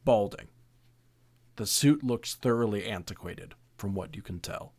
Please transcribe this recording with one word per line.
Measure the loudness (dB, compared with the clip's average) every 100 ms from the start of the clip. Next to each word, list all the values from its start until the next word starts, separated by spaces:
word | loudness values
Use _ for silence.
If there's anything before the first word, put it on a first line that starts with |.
balding. | 6 4 4 -4 -16 _ _ _ _ _ _ _ _ _ _ -8
The | -2
suit | 4 6 6
looks | 2 -2 -4
thoroughly | -2 2 2 2 0
antiquated, | -2 -6 -8 -12 -12 -12 -14 -20 _ -8
from | -4
what | -4 -6
you | -12
can | -10 -10
tell. | -8 -10 -12